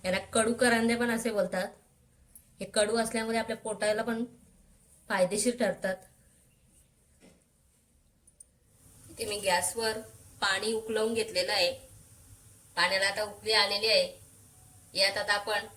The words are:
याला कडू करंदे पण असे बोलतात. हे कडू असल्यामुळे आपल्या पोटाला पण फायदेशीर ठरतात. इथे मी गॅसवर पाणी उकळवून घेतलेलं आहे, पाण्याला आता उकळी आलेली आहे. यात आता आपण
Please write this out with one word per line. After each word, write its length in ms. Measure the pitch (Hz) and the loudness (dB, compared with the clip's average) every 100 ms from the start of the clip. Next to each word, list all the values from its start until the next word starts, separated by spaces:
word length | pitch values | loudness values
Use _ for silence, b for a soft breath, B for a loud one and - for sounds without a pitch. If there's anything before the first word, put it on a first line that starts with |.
याला 140 | 185 190 - | -2 -4 0
कडू 200 | 226 220 | 2 2
करंदे 400 | 233 247 233 226 233 | 4 4 4 2 2
पण 140 | 240 | 0
असे 200 | 226 233 | 0 0
बोलतात. 380 | 208 180 185 202 - _ _ _ _ _ - _ _ | 0 0 -2 -6 -10 _ _ _ _ _ -20 _ _
हे 40 | |
कडू 320 | 190 220 208 226 | -2 2 2 2
असल्यामुळे 420 | 226 233 226 226 | 0 -2 -2 -2
आपल्या 180 | 220 226 | -2 -6
पोटाला 460 | 226 202 214 214 | -6 -2 0 0
पण 220 | 226 226 247 - - _ - - _ - - | -2 -2 -4 -8 -20 _ -20 -20 _ -20 -4
फायदेशीर 480 | 196 180 208 247 240 | 0 2 2 0 2
ठरतात. 400 | 208 - 190 185 - _ _ _ _ _ _ _ _ _ _ _ - _ _ _ _ _ _ _ _ _ _ _ - _ _ _ - - - | 0 0 -4 -6 -10 _ _ _ _ _ _ _ _ _ _ _ -20 _ _ _ _ _ _ _ _ _ _ _ -20 _ _ _ -20 -20 -20
इथे 140 | - | -10
मी 140 | 220 208 | -6 -2
गॅसवर 580 | 196 180 - 226 226 220 233 - - - | 2 2 0 -2 -2 -4 -10 -18 -20 -4
पाणी 320 | 202 190 214 | 0 0 0
उकळवून 420 | 220 - 220 220 | -2 -2 0 0
घेतलेलं 380 | 226 220 180 180 | 0 -2 -2 0
आहे, 200 | 208 175 175 - - - - - - - - - - | 2 0 -2 -16 -20 -20 -20 -20 -20 -20 -20 -10 -2
पाण्याला 300 | 175 190 196 | 0 2 0
आता 160 | 202 | -2
उकळी 300 | 208 - 214 | -6 -6 0
आलेली 340 | 220 202 202 220 | 2 2 0 2
आहे. 1120 | 196 180 - - - - - - - - 180 | 2 2 -6 -20 -20 -20 -20 -20 -20 -10 0
यात 180 | 196 208 | 0 0
आता 180 | 202 | 0
आपण 320 | 202 226 208 214 | -2 0 -4 -6